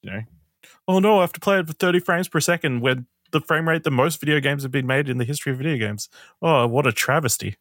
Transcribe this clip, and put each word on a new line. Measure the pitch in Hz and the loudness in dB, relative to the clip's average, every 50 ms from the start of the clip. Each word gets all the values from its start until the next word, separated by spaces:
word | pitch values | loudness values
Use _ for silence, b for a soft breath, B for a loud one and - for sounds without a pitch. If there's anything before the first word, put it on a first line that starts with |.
you | - - | -12 -10
know, | 98 107 113 - - _ _ _ _ _ b b b b b - | -12 -12 -12 -14 -18 _ _ _ _ _ b b b b b 0
"Oh | 185 190 | 2 2
no, | 190 214 214 196 | 4 4 4 4
I | |
have | 180 175 - | 2 0 -2
to | 165 | -4
play | - 202 196 190 | 0 0 0 0
it | 175 160 | 0 -4
for | |
thirty | 156 _ - 180 175 180 | -4 _ 0 2 2 2
frames | 175 - 175 170 185 - | 2 0 -2 -2 -2 -2
per | - 160 | -2 -2
second | 147 - 175 170 - 151 127 120 | 0 0 -2 0 0 -2 -2 0
when | 120 131 127 127 123 _ _ _ _ _ | 0 0 0 0 -4 _ _ _ _ _
the | - 151 | -4 -4
frame | - - 165 156 165 165 | 0 0 0 0 2 0
rate | 160 165 160 | 0 0 0
that | - | 0
most | 139 123 135 165 156 - | 2 2 2 2 0 -2
video | - 151 151 151 | -2 0 0 2
games | 135 139 143 143 135 | 2 0 -2 -2 -4
have | 131 | -4
been | 127 143 131 | -4 -2 0
made | 127 131 139 147 135 | 0 0 0 0 -2
in | 123 127 | -2 -4
the | 120 | -2
history | 113 147 143 - 139 | -4 -4 -6 -4 -6
of | 131 127 | -6 -4
video | 135 165 156 120 | -2 -2 -2 -2
games. | 110 104 104 104 - - B B B B B B | -2 -4 -4 -8 -10 -14 B B B B B B
Oh, | - 165 160 135 120 | 0 2 4 4 4
what | 120 117 135 151 | 2 2 2 2
a | 156 | 2
travesty." | - - - - 135 160 156 120 - - - - 98 _ | 0 0 0 0 0 0 2 0 -2 -2 -6 -8 -10 _